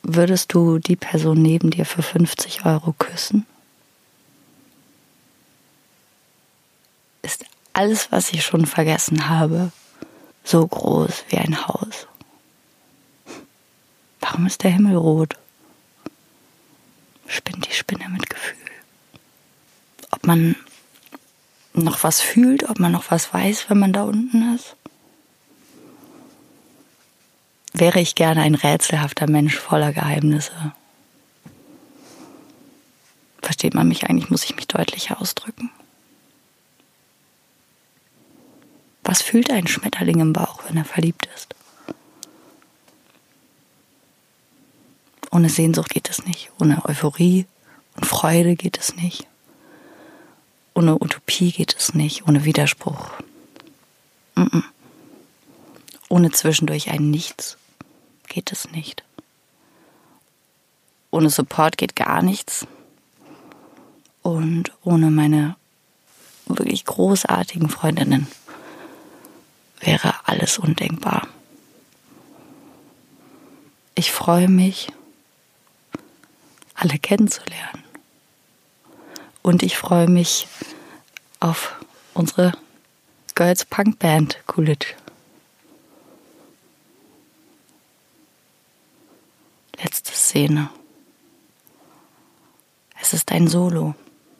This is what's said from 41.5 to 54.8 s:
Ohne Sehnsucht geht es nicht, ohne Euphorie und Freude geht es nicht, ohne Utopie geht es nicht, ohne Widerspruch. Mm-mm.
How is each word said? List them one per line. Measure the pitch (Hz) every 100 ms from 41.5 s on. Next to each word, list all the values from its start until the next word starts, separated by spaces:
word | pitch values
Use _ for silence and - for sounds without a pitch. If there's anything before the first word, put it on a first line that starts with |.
| - _ _ - - _ _ - _ _ _ _ _ _ _ _ _ _ _ _ _ _ _ _ _ _ _ _ _ _ _ _ _ _ _ _ _ -
Ohne | 175 165
Sehnsucht | 160 160 160 160
geht | - -
es | -
nicht, | - 175 - -
ohne | 156 147
Euphorie | - 143 151 - 175 185 185 _ _ - _
und | - -
Freude | - 160 170 175 170
geht | 180 -
es | - 180
nicht, | 175 - - _ _ _ - - - - - - - _ _ _ _
ohne | - 165 156
Utopie | - - - - 175
geht | 175 160 -
es | -
nicht, | 160 151 - -
ohne | 147
Widerspruch. | 151 151 147 - - 143 - - - - _ - - _ _ _ _ _ _ -
Mm-mm. | 180 160 - _